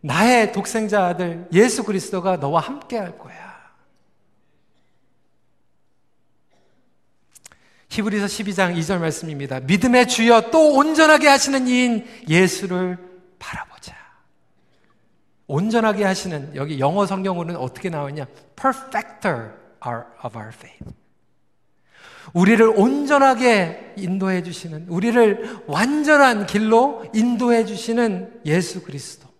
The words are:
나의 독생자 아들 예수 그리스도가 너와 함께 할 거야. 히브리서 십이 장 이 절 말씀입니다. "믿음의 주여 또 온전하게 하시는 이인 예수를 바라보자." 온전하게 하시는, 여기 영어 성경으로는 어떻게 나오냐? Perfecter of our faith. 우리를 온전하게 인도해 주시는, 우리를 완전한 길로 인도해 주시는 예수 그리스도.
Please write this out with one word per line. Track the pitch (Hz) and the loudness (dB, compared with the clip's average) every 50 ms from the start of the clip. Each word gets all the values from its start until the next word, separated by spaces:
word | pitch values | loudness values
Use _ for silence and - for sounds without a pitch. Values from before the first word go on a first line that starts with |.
나의 | - 147 131 170 208 240 254 240 185 - - | -6 -4 0 2 2 4 4 4 2 0 -2
독생자 | 202 190 - - 226 220 208 208 208 185 | -6 -8 -6 -6 -6 -4 -2 0 0 0
아들 | 175 175 165 180 170 165 170 175 - | 0 -2 -4 -6 -6 -6 -10 -10 0
예수 | 165 180 226 254 247 - 214 | 4 4 4 4 2 -4 -4
그리스도가 | 214 202 190 - - - 185 170 190 185 | -4 -4 -6 -6 -6 -8 -4 -2 -2 -2
너와 | 165 139 139 160 165 | -2 -2 0 0 0
함께 | 156 - 277 285 - - 240 226 | -2 -2 -12 -16 -12 -10 -8 -8
할 | 196 175 - | -8 -10 -14
거야. | - - - - - - - - - _ _ _ _ _ _ _ _ _ _ _ _ _ _ _ _ _ _ _ _ _ _ _ _ _ _ _ _ _ _ _ _ _ _ _ _ _ _ _ _ _ _ _ _ _ _ _ _ _ _ _ _ _ _ _ _ _ _ _ _ _ _ _ _ _ _ _ _ _ _ _ _ _ _ _ - _ - - _ _ _ _ _ _ _ | -18 -20 -20 -20 -20 -20 -20 -20 -20 _ _ _ _ _ _ _ _ _ _ _ _ _ _ _ _ _ _ _ _ _ _ _ _ _ _ _ _ _ _ _ _ _ _ _ _ _ _ _ _ _ _ _ _ _ _ _ _ _ _ _ _ _ _ _ _ _ _ _ _ _ _ _ _ _ _ _ _ _ _ _ _ _ _ _ -20 _ -20 -20 _ _ _ _ _ _ _
히브리서 | - - 202 214 196 208 202 | -6 -4 -4 -2 -2 -2 -4
십이 | 202 202 - 214 202 190 | -4 -6 -8 -8 -6 -2
장 | 190 190 175 175 | 0 0 0 0
이 | 170 160 | -4 -4
절 | 151 196 175 | -2 -4 -2
말씀입니다. | 165 160 151 - - 160 151 139 139 - 135 131 | -2 -4 -4 -6 -10 -12 -10 -10 -10 -8 -8 -8
"믿음의 | 131 135 190 196 254 254 240 247 247 | -2 0 0 2 2 4 4 4 4
주여 | 247 - - 226 233 233 226 226 226 | 4 0 2 4 6 6 6 4 4
또 | - 320 311 302 285 | 4 6 6 6 6
온전하게 | 262 285 311 311 311 320 311 311 285 294 | 4 2 2 4 4 6 6 6 6 6
하시는 | 294 277 269 - 277 269 269 254 | 4 4 4 2 0 -2 -2 0
이인 | 247 247 247 254 240 233 214 - - - - - 156 | 0 2 2 2 2 0 -2 -6 -10 -20 -18 -4 2
예수를 | 156 175 190 180 - - 202 180 180 180 185 180 180 175 - - - - _ _ _ _ | 4 4 4 2 0 -4 -8 -6 -4 -4 -4 -4 -6 -10 -14 -20 -20 -20 _ _ _ _
바라보자." | - - - - - _ - - - - - - - _ _ _ _ _ _ _ _ _ _ _ _ _ _ _ _ _ _ _ _ _ _ _ _ _ _ _ _ | -18 -14 -14 -14 -14 _ -20 -20 -20 -20 -20 -20 -20 _ _ _ _ _ _ _ _ _ _ _ _ _ _ _ _ _ _ _ _ _ _ _ _ _ _ _ _
온전하게 | - 139 147 190 220 220 233 220 220 202 202 202 | -6 -4 -2 -2 0 0 0 0 0 0 0 0
하시는, | 190 190 190 - 185 160 147 139 151 147 | -2 -2 -4 -6 -8 -10 -10 -12 -12 -10
여기 | 139 143 151 156 135 | -10 -8 -8 -4 -2
영어 | 131 143 170 202 202 | -2 0 0 0 -2
성경으로는 | 180 196 190 190 190 185 175 170 165 175 | -2 -2 -6 -4 -4 -6 -6 -8 -8 -8
어떻게 | 165 127 123 - - - 185 | -8 -10 -10 -10 -10 -10 -8
나오냐? | 165 151 143 139 143 151 135 - - - _ _ _ | -8 -8 -8 -8 -10 -12 -14 -14 -16 -20 _ _ _
Perfecter | - - 269 247 - - - - - - - - - - 196 151 117 113 107 - - _ _ _ _ - | -2 -2 -2 -2 -2 -12 -8 -8 -8 -8 -8 -18 -6 -4 -4 -4 -4 -8 -14 -18 -20 _ _ _ _ -10
of | 117 120 113 120 - - - - - 107 | -10 -10 -10 -12 -16 -20 -14 -14 -12 -12
our | 117 104 113 113 | -12 -16 -16 -18
faith. | _ - - _ _ - - - _ _ _ _ _ _ _ _ _ _ _ _ _ _ _ _ _ _ _ _ _ - - - - - - - | _ -20 -20 _ _ -20 -20 -20 _ _ _ _ _ _ _ _ _ _ _ _ _ _ _ _ _ _ _ _ _ -20 -20 -20 -20 -20 -6 0
우리를 | 170 185 190 233 220 226 220 220 | 2 4 4 6 6 6 4 6
온전하게 | 208 190 254 269 285 285 269 294 277 269 269 254 220 254 247 226 202 180 160 - - - - - | 4 4 2 2 -2 0 2 4 4 4 4 4 4 2 2 4 2 0 -2 -6 -14 -18 -18 -14
인도해 | 202 196 175 190 196 190 190 185 180 165 | -10 -6 -6 -4 -2 -2 -2 -2 -2 -4
주시는, | 180 170 - - 170 156 151 170 | -6 -12 -14 -14 -14 -14 -14 -10
우리를 | 180 170 175 190 233 226 247 233 208 196 - - - - - - | -6 -6 -2 -2 2 4 4 4 4 2 -2 -6 -12 -12 -14 -10
완전한 | - 139 160 220 262 294 302 294 294 302 285 277 254 233 208 202 | -6 -2 -2 0 0 0 0 2 4 4 6 6 4 4 0 -4
길로 | - - 208 214 220 226 226 254 285 285 - - - - | -2 -2 0 2 4 4 4 4 2 -2 -6 -14 -4 -2
인도해 | 220 220 247 240 208 247 240 233 233 226 | 0 0 0 0 0 2 2 2 2 0
주시는 | 190 214 180 - 226 226 240 240 226 190 180 190 - - - - | -2 -6 -8 -6 -4 -2 0 0 0 -2 -4 -8 -12 -18 -10 -4
예수 | 151 156 180 175 175 - 185 - | 0 0 0 0 -2 -8 -12 -14
그리스도. | - 139 139 - - - _ _ - _ _ | -12 -14 -14 -14 -16 -20 _ _ -20 _ _